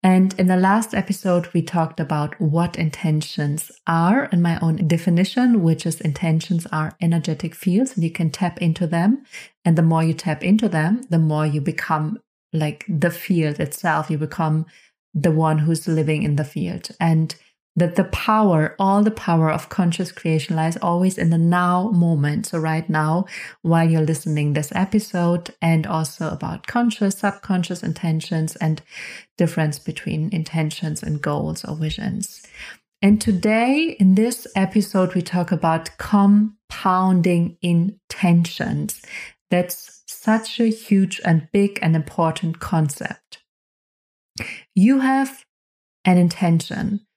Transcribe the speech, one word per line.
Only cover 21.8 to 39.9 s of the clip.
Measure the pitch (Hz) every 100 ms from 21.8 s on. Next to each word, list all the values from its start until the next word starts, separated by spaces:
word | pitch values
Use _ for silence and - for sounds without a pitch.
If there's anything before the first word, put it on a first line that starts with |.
| 196
moment. | 185 170 160 143 147 -
So | 170
right | 160 160 165
now, | 156 156 165 190 - - -
while | - 165 165
you're | 165
listening | 156 160 - 151 147
this | 147 147
episode, | 170 190 220 208 180 170 175 170 -
and | - 165 151
also | 165 156 - 160
about | 156 - - -
conscious, | 240 240 214 196 196
subconscious | 202 196 - 185 170 175
intentions | - 160 170 160 - 160 160 -
and | 160 156 - - - - - _
difference | 170 135 151 143
between | - 156 - 156 160
intentions | 196 160 160 156 - 160 151
and | - 151
goals | 147 147 156 165
or | - 156
visions. | 156 - - 196 - - - - - - _ _
And | 196 208
today | 220 190 214 220 240 285 330 -
in | 190
this | 190 226 254 - -
episode, | 190 214 202 196 185
we | 185
talk | 170 180 175
about | 165 165 160 165 -
compounding | - 202 202 208 214 - _ - 190 185 190 185 175 175 170 -
intentions. | 180 170 175 - _ - 185 170 170 - - 143 151 - - - - _ _
That's | 180 180 - -